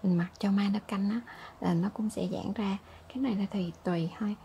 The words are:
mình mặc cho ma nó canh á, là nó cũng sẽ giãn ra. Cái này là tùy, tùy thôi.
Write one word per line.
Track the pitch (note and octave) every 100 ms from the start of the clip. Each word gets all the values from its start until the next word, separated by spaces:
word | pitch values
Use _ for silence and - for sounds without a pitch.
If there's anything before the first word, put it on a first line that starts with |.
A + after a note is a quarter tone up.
mình | G3 F3
mặc | F3 -
cho | G3+
ma | G3 G3+
nó | G3+ -
canh | G3 G3+
á, | A3+ A#3 - - -
là | F3+
nó | E3+ F#3+
cũng | - G#3+
sẽ | G3+ F#3
giãn | F#3 -
ra. | G#3 G3+ G3 - - -
Cái | B3+
này | C4+ G3+
là | G3
tùy, | G3+ F3 E3
tùy | - E3+ E3 -
thôi. | G#3 G#3